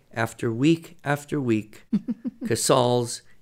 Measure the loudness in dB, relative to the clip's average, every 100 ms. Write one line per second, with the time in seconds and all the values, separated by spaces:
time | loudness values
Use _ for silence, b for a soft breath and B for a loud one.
0 | _ -4 -4 -2 -4 2 2 2 -2 -10
1 | -4 -4 -2 -2 0 0 -2 -14 -4 -4
2 | -4 -8 -10 -8 -4 0 4 4 4 2
3 | -2 -6 b b